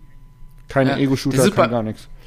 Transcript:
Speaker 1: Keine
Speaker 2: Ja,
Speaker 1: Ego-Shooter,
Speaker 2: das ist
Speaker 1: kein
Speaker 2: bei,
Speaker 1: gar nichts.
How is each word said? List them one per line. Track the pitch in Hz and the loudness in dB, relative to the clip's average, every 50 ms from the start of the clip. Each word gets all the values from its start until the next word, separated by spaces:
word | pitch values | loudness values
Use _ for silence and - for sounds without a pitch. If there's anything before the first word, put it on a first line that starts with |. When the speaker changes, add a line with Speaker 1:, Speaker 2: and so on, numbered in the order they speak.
| - - - - - - - - - - - - - - | -20 -20 -20 -20 -20 -20 -20 -20 -20 -20 -20 -20 -18 -4
Speaker 1:
Keine | - 139 131 135 | 0 0 0 2
Speaker 2:
Ja, | 139 135 | 2 0
Speaker 1:
Ego-Shooter, | 139 135 135 127 - 143 135 | 0 0 0 0 -2 0 2
Speaker 2:
das | 135 160 | 2 2
ist | 202 196 | 4 4
Speaker 1:
kein | - 170 | 2 2
Speaker 2:
bei, | 120 | 2
Speaker 1:
gar | 120 117 110 | 0 -2 -4
nichts. | 110 104 - - - - - - | -4 -8 -10 -14 -18 -20 -20 -14